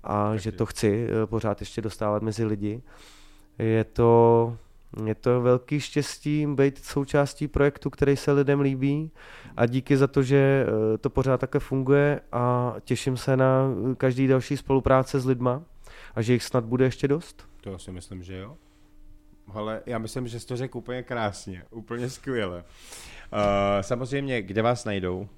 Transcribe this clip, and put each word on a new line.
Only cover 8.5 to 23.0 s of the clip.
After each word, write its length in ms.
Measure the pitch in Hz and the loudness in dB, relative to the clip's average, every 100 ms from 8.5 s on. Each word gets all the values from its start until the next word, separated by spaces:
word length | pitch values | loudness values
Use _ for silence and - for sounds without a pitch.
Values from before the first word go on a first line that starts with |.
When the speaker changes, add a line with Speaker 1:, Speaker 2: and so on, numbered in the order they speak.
| 143 | 2
Speaker 1:
líbí 500 | 139 135 139 147 156 - - - - - | 2 0 0 0 -4 -14 -20 -20 -14 -2
a 100 | 117 | 0
díky 300 | 127 - 139 | 0 2 4
za 100 | 135 | 4
to, 160 | 143 | 2
že, 440 | 127 139 139 135 123 107 110 | 4 4 6 4 2 2 0
eh, 40 | 110 | 0
to 120 | 139 | -2
pořád 300 | - 131 127 | 0 0 0
takhle 200 | 131 143 | 0 -2
funguje 600 | - 135 131 143 147 143 - | -2 -2 4 4 4 0 -4
a 420 | 120 123 123 123 113 | -2 2 2 0 -4
těším 320 | - 120 - 127 | -4 -2 -2 -2
se 200 | - 131 | 0 4
na 320 | 131 131 135 104 120 127 | 4 4 2 0 -2 0
každý 300 | 131 127 131 | 0 2 2
další 300 | 131 - 139 | 2 0 -8
spolupráce 640 | - 135 123 131 127 139 | 0 0 4 4 4 -2
s 60 | 127 | 0
lidma 360 | 127 123 127 170 - - - - | 0 0 -2 -8 -20 -20 -20 -10
a 80 | - | -4
že 100 | 113 | 2
jich 100 | 123 | 2
snad 200 | - 127 | 2 -2
bude 200 | 113 123 | 0 2
ještě 240 | 131 - 139 | 2 2 -2
dost. 400 | 147 - - - - | -2 -4 -20 -20 -18
Speaker 2:
To 180 | 104 92 | -14 -14
si 140 | - | -12
myslím, 300 | 90 - 95 | -14 -14 -16
že 140 | 87 92 | -14 -14
jo. 200 | 101 160 _ _ - - - - _ - - | -14 -18 _ _ -20 -20 -20 -20 _ -20 -14
Ale 280 | 101 107 110 - | -8 -6 -8 -6
já 120 | 113 | -6
myslím, 300 | 110 131 123 | -6 -8 -8
že 120 | 117 | -10
jsi 60 | - | -8
to 100 | 123 | -8
řekl 220 | 131 123 | -6 -10
úplně 240 | 110 127 | -10 -10
krásně, 600 | 120 120 107 95 - 90 - | -8 -4 -4 -6 -14 -14 -14
úplně 400 | 117 107 117 123 | -18 -10 -8 -8
skvěle. 540 | 131 - 123 98 87 - - - - | -8 -6 -4 -4 -6 -14 -20 -20 -20